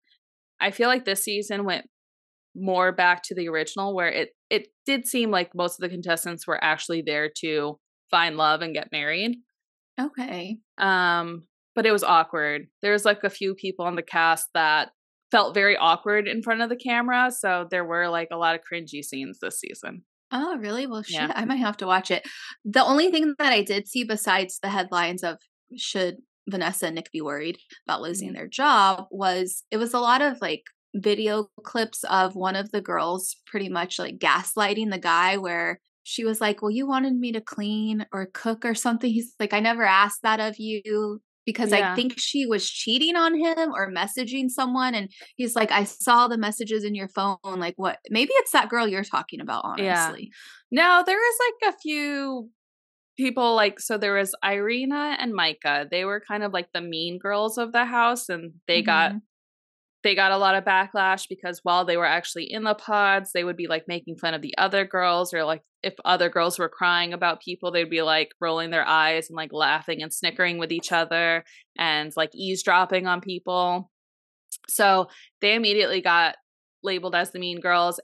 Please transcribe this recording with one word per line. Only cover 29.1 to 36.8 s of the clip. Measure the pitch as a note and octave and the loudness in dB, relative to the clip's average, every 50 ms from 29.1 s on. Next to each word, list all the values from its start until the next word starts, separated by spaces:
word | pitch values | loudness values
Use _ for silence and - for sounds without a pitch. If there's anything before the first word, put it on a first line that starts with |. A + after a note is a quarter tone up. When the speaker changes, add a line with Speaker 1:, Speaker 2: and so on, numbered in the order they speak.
Speaker 2:
was, | - G3 G3 F#3 F3+ F#3 F#3 F#3+ - - - _ | -6 -2 0 0 0 0 -2 -4 -6 -10 -8 _
it | A3 | -4
was | A3 A#3 A#3 B3 | -4 -2 -2 0
a | A#3+ | 0
lot | A#3+ A#3 B3 C4+ | 2 2 2 2
of, | D4 C#4+ B3+ B3 | 2 0 0 -2
like, | G#3 E3 D#3 - _ - - _ _ _ - | -4 -6 -6 -6 _ -14 -20 _ _ _ -10
video | G3+ F#3+ G#3+ G#3 G#3 A3 G#3+ G#3 G#3+ G#3 - _ - - | -2 0 0 0 2 0 0 0 -2 -2 -6 _ -20 -14
clips | - - A#3 A3+ A3 - - - | -6 -2 -2 -2 -2 -4 -8 -4
of | - F#3 F#3+ F#3 F#3 G3 | 0 2 2 2 2 0
one | F#3 F#3 F#3+ F#3+ | -2 -2 -2 -2
of | G3 G3+ G#3 | -2 -4 -4
the | - G#3 | -4 -6
girls | G3 - E3+ E3 D#3 E3+ F3+ F#3+ F#3 - - - _ | -4 -2 -2 -2 0 0 -2 -4 -4 -8 -10 -12 _
pretty | - - G#3 G3 F#3 | -8 -6 -6 -4 -2
much, | F3+ E3+ E3+ F3+ - - | -2 -2 -2 -4 -4 -6
like, | F3+ - F3+ - | -8 -8 -6 0
gaslighting | - D#3 C#3 F3 F#3+ - - A3 G#3 G3 G#3 G#3+ A3 G#3+ | 2 4 4 2 0 -2 -2 0 0 0 0 0 -2 -2
the | G3 F3+ | -4 -2
guy | - E3+ E3 E3+ F3+ F#3 G3 | 0 2 4 4 4 4 2
where | G3 F#3 F3 E3+ E3+ E3+ E3+ F3 - _ _ _ _ _ | 0 -2 -4 -2 -2 -2 -2 -4 -6 _ _ _ _ _
she | - - - A3+ | -12 -8 -4 -2
was | A3 A3 G#3+ | -2 0 0
like, | A3+ G#3 G#3 G#3 | 0 0 0 0
"Well, | G#3+ G#3 | -2 -2
you | G#3+ B3 | -2 -2